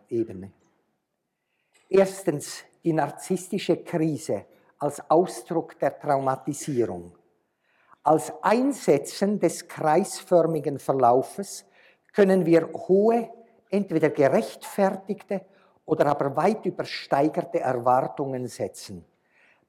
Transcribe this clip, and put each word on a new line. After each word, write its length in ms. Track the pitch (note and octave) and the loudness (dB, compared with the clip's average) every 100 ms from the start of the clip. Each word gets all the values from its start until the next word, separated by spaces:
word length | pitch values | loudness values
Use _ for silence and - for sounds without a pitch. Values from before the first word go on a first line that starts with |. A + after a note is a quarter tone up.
| - | -8
Ebene. 460 | A#2 A2 F#2+ G2 _ _ _ _ _ _ _ _ _ _ _ _ _ - | -4 -4 -8 -16 _ _ _ _ _ _ _ _ _ _ _ _ _ 2
Erstens 760 | F#3+ F#3+ F#3+ - D3 - - - _ | 4 4 0 -4 -4 -6 -16 -20 _
die 100 | E3+ | -2
narzisstische 920 | D#3+ C#3 - - F#3 - F#3+ - D#3+ | 0 -2 -4 -4 -4 -4 -6 -2 -2
Krise 640 | - E3+ D#3+ C#3 - - - _ _ - | -2 -2 -2 -2 -4 -6 -6 _ _ -6
als 300 | C#3+ - - | -6 -4 2
Ausdruck 680 | D#3+ F3+ - - E3 D#3+ - | 2 2 -4 -6 -6 -6 -4
der 200 | D3 - | -4 -2
Traumatisierung. 1160 | D3 C#3 C3 C3+ - C#3 - B2+ G#2+ F#2 F2 _ _ _ _ _ _ _ _ _ | -2 0 0 -2 -4 -8 -4 -2 -2 -4 -12 _ _ _ _ _ _ _ _ _
Als 300 | - D#3 - - | 2 2 0 -2
Einsetzen 1000 | F#3 A#3 C4+ C4+ - C#3+ - - G3 G#3 | 0 2 2 -2 2 2 0 -4 -2 0
des 280 | E3+ D#3+ - | -2 -2 -14
kreisförmigen 1120 | - D#3 D#3+ G3+ - - F3 D#3+ D#3 C#3+ C3+ | -4 0 2 0 -6 2 4 4 0 -4 -6
Verlaufes 840 | - C3+ A#2+ B2+ B2 - - - - _ _ _ _ | -2 4 6 4 2 -8 -12 -12 -18 _ _ _ _
können 320 | - G3 F#3+ E3 | 2 4 4 6
wir 260 | E3 E3 | 4 4
hohe, 560 | - - F#3+ G#3+ A#3 A3+ - - _ - | -6 2 4 4 2 -2 -12 -20 _ -4
entweder 400 | G3+ G3 D#3+ D#3 | -4 0 2 2
gerechtfertigte 1400 | D3 C#3 G3+ A3 - - - F#3+ F#3+ - G3+ - F#3+ - _ _ _ - | 4 4 4 0 -8 -10 0 0 0 -8 -10 -6 -8 -8 _ _ _ -4
oder 220 | D#3 D3 | 0 2
aber 280 | C#3+ C#3 C#3 | 2 -2 0
weit 300 | F3+ A3 F#3+ | 0 0 -6
übersteigerte 960 | - D3 - - C#3 D3 D#3+ - - | -6 -8 -8 -2 0 2 0 -4 -4
Erwartungen 880 | B2+ B2 A#2+ B2+ - - C#3 C3 B2 | -2 0 2 2 2 -4 -6 -6 -8
setzen. 580 | - G2+ - - F#2 - _ _ _ _ _ | -6 -8 -8 -16 -16 -18 _ _ _ _ _